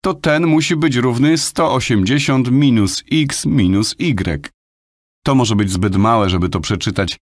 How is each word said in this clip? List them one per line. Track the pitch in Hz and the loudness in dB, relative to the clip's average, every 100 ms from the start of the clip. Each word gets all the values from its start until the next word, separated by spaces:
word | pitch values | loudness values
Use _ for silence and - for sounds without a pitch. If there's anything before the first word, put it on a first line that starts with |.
to | 190 | -2
ten | 185 165 151 170 | -2 0 2 2
musi | 156 151 165 | 2 2 0
być | 156 123 | 0 2
równy | 127 117 143 160 | 0 2 2 2
sto | - - - | -2 -2 0
osiemdziesiąt | 127 - 113 95 143 143 165 123 | 0 0 0 2 0 0 0 2
minus | 127 147 113 98 - - | 2 4 2 0 -2 -4
x | 156 143 - 139 | -2 -2 -4 -2
minus | 143 92 95 107 - | 0 2 2 -2 -4
y. | 170 110 90 76 - _ _ _ _ _ _ _ - | -4 -2 -4 -6 -10 _ _ _ _ _ _ _ 0
To | 135 | 0
może | 113 104 | 2 0
być | 104 | 0
zbyt | 92 101 95 | -2 -2 0
małe, | 107 117 98 | 2 2 2
żeby | 90 90 | 0 -2
to | 90 | -4
przeczytać | 82 98 - 95 92 - | -4 -4 -4 -4 -6 -6